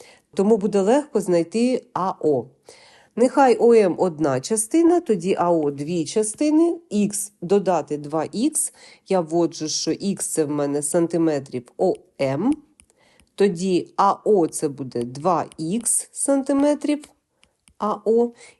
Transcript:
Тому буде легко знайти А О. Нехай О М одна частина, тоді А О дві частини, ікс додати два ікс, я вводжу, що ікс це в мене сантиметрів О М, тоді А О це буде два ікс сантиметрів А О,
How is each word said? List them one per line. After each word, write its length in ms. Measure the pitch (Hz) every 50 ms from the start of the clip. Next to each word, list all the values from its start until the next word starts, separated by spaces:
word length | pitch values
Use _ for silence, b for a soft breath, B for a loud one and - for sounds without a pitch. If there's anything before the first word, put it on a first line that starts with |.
| b b b b b _ -
Тому 240 | - 190 214 233
буде 240 | 208 196 214 208 196
легко 400 | 190 208 247 294 285 - - 208
знайти 600 | 180 180 175 170 165 165 - 226 240 254 254 - - _ -
А 200 | 156 185 190 - -
О. 260 | - 151 143 123 117 - _ _ B B B B B B B B B B _
Нехай 420 | 208 240 - - 302 277 254 220 -
О 140 | 214 240 233
М 220 | 220 202 175 156
одна 440 | - 175 185 156 147 160 143 131 135
частина, 580 | 139 - 220 214 214 - - 330 339 330 349 339
тоді 360 | 339 - 214 175 160 196 - -
А 120 | 175 175
О 200 | 175 160 147 143
дві 340 | 143 139 147 156 180 170 151
частини, 720 | - - 220 214 214 - - 302 302 302 311 330 339 359 339 - _
ікс 420 | 208 208 202 185 - - - - _ _
додати 560 | 175 165 202 202 180 190 180 156 139 - 151
два 280 | 147 147 143 156 160 147 -
ікс, 420 | - 202 254 311 302 - - - B B B B B B B
я 140 | - 190 185
вводжу, 460 | 165 151 165 175 170 151 165 - 156
що 240 | 151 - - - 165
ікс 360 | 160 - 160 202 180 - -
це 180 | - - 160 156
в 40 | 139
мене 320 | 147 147 143 143 143 147
сантиметрів 800 | 143 - - 175 170 165 - 170 165 160 151 139 139 - - 123 - - _
О 160 | - 190 185 - - _ _ _ -
М, 320 | 139 135 135 147 202 269 311 - - _ _ _ _ b b b b b b b b b _
тоді 580 | - 202 202 175 165 185 190 180 160 - - -
А 160 | - 190 202 - - -
О 240 | 190 214 190 160
це 220 | 151 - - 160 147
буде 340 | 135 123 135 123 - 120 120
два 420 | 123 127 139 151 185 170 151 - - -
ікс 520 | - 160 165 196 240 233 - - - - -
сантиметрів 920 | - - - - 277 277 269 - 285 277 285 294 294 294 - 285 294 294 - - _ _ _ _ _ _ _ _ _ _ _ _ _
А 180 | - 202 208 202 208 -
О, 260 | 208 226 233 240 240 233 B B B B